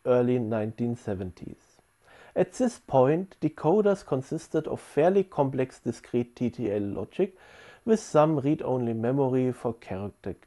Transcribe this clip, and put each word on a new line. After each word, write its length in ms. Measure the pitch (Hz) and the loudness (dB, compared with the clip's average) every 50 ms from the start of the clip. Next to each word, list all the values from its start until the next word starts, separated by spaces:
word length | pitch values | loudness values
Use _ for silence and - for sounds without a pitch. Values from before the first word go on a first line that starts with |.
| - | 0
early 320 | 131 123 123 123 120 123 123 | 2 4 4 4 4 2 0
nineteen 580 | 117 107 113 110 107 113 110 - 120 120 117 | 0 -2 -2 -2 -2 -4 -4 -4 -4 -4 -4
seventies. 840 | 117 - 113 101 92 98 92 82 - - - - - _ _ _ _ _ _ _ _ _ _ - - - - - | -6 -6 -6 -6 -6 -6 -10 -12 -12 -16 -16 -16 -16 _ _ _ _ _ _ _ _ _ _ -20 -20 -20 -6 -2
At 180 | - 180 - - | -2 -2 -2 -2
this 260 | - 254 233 - - | -2 -2 -2 -2 -4
point, 580 | _ - - 135 127 135 156 170 190 - - _ | _ 0 2 4 4 4 4 2 -2 -6 -6 _
decoders 640 | - 156 - - - 151 185 214 202 202 196 190 - | -4 -4 -4 -2 0 2 2 4 4 2 2 0 -2
consisted 600 | - 147 131 131 - 151 160 - - - 160 151 - | -4 -4 -4 -4 -4 -8 -10 -8 -4 -4 -4 -2 -4
of 140 | - - | -6 -8
fairly 420 | - - - 143 151 180 196 202 190 | -10 -4 0 2 4 4 4 4 2
complex 560 | - - - 143 135 139 127 131 131 - - | 0 0 -2 -2 0 0 -2 -4 -4 -6 -8
discrete 560 | - 123 117 - - - - 120 120 - - | -8 -8 -8 -8 -8 -4 -4 -2 -2 -4 -4
T 140 | - 123 117 | -4 -4 -4
T 220 | - - 120 98 | -4 -4 -4 -2
L 100 | 101 104 | -2 -2
logic 540 | 101 101 95 98 101 - - - 185 196 - _ - - - - - - - - _ | -2 -4 -6 -6 -8 -6 -4 -2 -2 -2 -4 _ -20 -20 -20 -20 -20 -20 -20 -8 _
with 140 | 226 220 214 | 0 0 0
some 400 | - - - 151 151 156 160 139 | 0 2 4 4 4 4 4 2
read-only 540 | 123 143 156 151 - 127 127 127 120 117 113 | 0 0 0 0 -2 -2 -2 -2 -2 -2 -2
memory 580 | 113 110 120 135 139 139 131 127 131 127 127 | -2 -2 0 0 0 0 2 2 0 0 0
for 220 | 123 - - 120 113 | -2 -4 -6 -6 -6
character 640 | - - - 92 95 101 98 - _ - 98 87 - _ | -8 -10 -10 -10 -8 -8 -10 -12 _ -10 -10 -10 -10 _